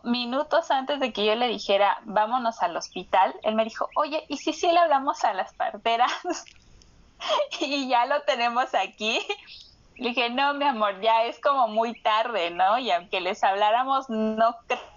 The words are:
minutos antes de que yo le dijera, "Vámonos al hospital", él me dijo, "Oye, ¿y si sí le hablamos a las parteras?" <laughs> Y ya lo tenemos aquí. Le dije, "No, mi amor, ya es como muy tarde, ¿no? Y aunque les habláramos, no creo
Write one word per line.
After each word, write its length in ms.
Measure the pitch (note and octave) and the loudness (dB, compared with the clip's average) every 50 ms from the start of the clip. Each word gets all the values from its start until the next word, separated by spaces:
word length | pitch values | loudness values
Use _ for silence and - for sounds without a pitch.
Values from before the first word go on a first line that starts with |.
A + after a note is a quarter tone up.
| - | -4
minutos 680 | A#3+ A#3+ B3 A#3+ A#3 B3+ C#4 D4+ - C#4 D#4+ D#4+ - | -4 -4 -2 -2 -2 -2 -4 -2 2 0 0 2 2
antes 300 | C#4 C4+ C4 C#4 D4 C#4 | 0 0 0 -2 -2 -2
de 120 | C4+ A3+ | -2 -4
que 120 | - G3 G#3 | -2 0 2
yo 80 | G#3+ G#3+ | 2 2
le 120 | A#3+ B3 A#3+ | 2 0 0
dijera, 500 | G3+ G#3 - - G3 G3 G3+ G3 - - - | -2 -4 0 0 2 4 4 2 2 -2 -8
"Vámonos 580 | G#3+ F#3+ G#3 G#3+ A3 B3 B3+ A#3+ A3+ A#3 - | -2 0 0 0 2 0 -2 -2 -2 -2 -2
al 140 | F3+ F3 D#3+ | -2 -2 -2
hospital", 580 | E3 E3 - - F3+ F3+ - - F#3 G3 B3+ - - | -6 -8 -8 -10 -10 -4 2 4 4 4 4 0 -2
él 120 | - G#3+ A3 | -2 0 0
me 80 | A3 A3 | 2 0
dijo, 260 | A3+ - - - - - | -2 -2 -6 -6 -4 0
"Oye, 300 | - D4+ C#4 D4+ D#4 - - | -2 -2 0 -2 -4 -4 -6
¿y 100 | C#4+ - | -8 -4
si 140 | - D#4+ D4+ | -4 -4 -2
sí 180 | - - F4 | 0 2 4
le 60 | E4 F4 | 4 4
hablamos 440 | E4+ D#4 C#4 C4+ C4+ C#4+ D4 - - | 4 4 4 2 2 -2 -2 0 -2
a 100 | A#3+ G3 | -2 0
las 200 | F#3 F#3+ - - | -2 -6 -6 -6
parteras?" 580 | - - - - G#3+ - A3+ A#3 A3+ B3 C4 - - - F4+ D#4+ - - - - - _ - - - - - - - - - _ - | -6 -6 -6 -6 -4 -2 0 2 2 2 0 0 -4 -4 -6 -6 -6 -8 -14 -20 -20 _ -20 -20 -20 -20 -20 -20 -20 -20 -20 _ -10
<laughs> 420 | - - D#5 - D5 C#5 - - | -4 -2 0 0 0 -2 -4 -6
Y 280 | D#4 C4+ C#4+ C#4 C4 B3+ | -4 -2 -2 -4 0 0
ya 180 | B3+ A#3+ A#3+ | 2 2 2
lo 160 | C4+ C#4+ D4 | 2 0 0
tenemos 520 | D4 D4+ C4+ A#3+ A#3+ A#3+ A#3 B3 C4 B3+ - | 0 0 0 0 0 0 0 0 -2 0 0
aquí. 460 | G#3 F#3+ - - - G#3+ A3 B3 G#4 G#4+ - G#4 - - - - - - - _ _ _ _ _ | -2 -2 -4 -6 -4 -4 -2 -2 -2 -2 -4 -8 -8 -10 -16 -20 -20 -20 -20 _ _ _ _ _
Le 120 | - B3 A#3+ | -6 -6 -4
dije, 200 | A#3+ C4+ A#3+ A#3+ | -2 -2 -2 -2
"No, 240 | A#3+ C4 C#4 C#4+ C#4+ | 0 0 0 0 0
mi 100 | C#4 C#4+ | 0 0
amor, 360 | D4 B3 G#3+ G#3+ G3+ G3 F#3 | 0 0 0 -2 -2 -2 0
ya 240 | G3+ A3 A3+ A3+ A#3 | 0 2 2 4 2
es 160 | A#3 - - | 0 -4 -2
como 280 | - D4 C#4 C4+ A#3+ G#3+ | 0 0 2 2 2 2
muy 260 | G#3+ A3 A3+ A#3+ A3 | 2 0 0 0 -4
tarde, 560 | - - A3+ G#3+ A3 A3+ A#3+ A3+ F#3 E3+ E3+ | -2 0 0 2 2 0 0 -2 -2 -2 -2
¿no? 280 | F3 F3+ F#3 G3 A3 B3+ | 0 2 2 4 4 2
Y 120 | C4 G#3+ | 2 0
aunque 300 | F3 E3+ F3+ - G3+ F#3 | -2 -2 -2 -4 -6 -4
les 240 | E3+ F#3 A3 - - | -2 -4 -2 0 0
habláramos, 600 | G3+ G3 G3+ G#3 G#3+ A3+ A#3+ C4 C4+ C4+ C4+ C4+ - | 0 2 2 2 4 4 2 2 0 0 -2 -2 -4
no 480 | A3 A3 A3 A3 A3 A3 A3+ A#3 A#3 - - | -2 -2 -2 -2 2 2 2 2 2 -2 -6
creo 140 | - B3 A#3+ - - - | -6 -6 -6 -6 -12 -20